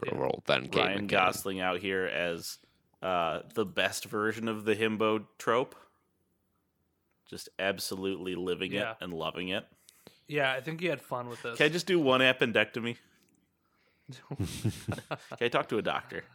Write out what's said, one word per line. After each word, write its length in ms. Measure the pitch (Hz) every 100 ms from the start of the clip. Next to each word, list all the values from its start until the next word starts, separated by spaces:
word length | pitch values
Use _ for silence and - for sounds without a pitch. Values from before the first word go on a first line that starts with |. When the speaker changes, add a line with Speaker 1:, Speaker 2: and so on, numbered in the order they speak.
| -
Speaker 1:
Yeah. 120 | -
Speaker 2:
role 260 | 65 - -
than 240 | 67 65
Kate 100 | 95
Speaker 3:
Ryan 200 | 95 101
Speaker 2:
McKinnon. 60 | 101
Speaker 3:
Gosling 500 | 101 92 98 98 95
out 200 | 92 90
here 260 | 98 95 92
as, 520 | 71 87 85 - - _ _ _ -
uh, 400 | 92 90 82 80 -
the 120 | - 98
best 400 | 90 95 - -
version 420 | 107 107 110 113
of 160 | 107
the 120 | 107 104
himbo 480 | 113 107 110 110 101 -
trope. 380 | - 117 135 - - _ _ _ _ _ _ _ _ _ _ _ _ _ -
Just 200 | 90 - -
absolutely 760 | 95 92 - 95 95 92 92 90
living 360 | 90 87 92
Speaker 1:
Yeah. 200 | 98 113
Speaker 3:
it 60 | 110
and 120 | 92
loving 360 | 82 78 80 92
it. 160 | 101 - _ _ - - _ -
Speaker 1:
Yeah, 240 | 147 135
I 80 | 131
think 180 | 127 160
he 80 | 175
had 140 | 139
fun 260 | - 127 120
with 140 | 117
this. 160 | 123 117
Speaker 3:
Can 80 | 151
I 40 |
just 160 | 170 170
do 140 | 175
one 220 | 139 127
appendectomy? 760 | 131 127 127 107 107 123 117 117 _ _ _ _ _ _ _ _ _ _ -
Speaker 1:
<laughs> 260 | 131 - 143
Speaker 3:
Can 640 | 90 - 110 - - - - 151 - -
I 80 | 120
talk 200 | 139 -
to 80 | 113
a 60 |
doctor? 400 | 87 71 - 85 -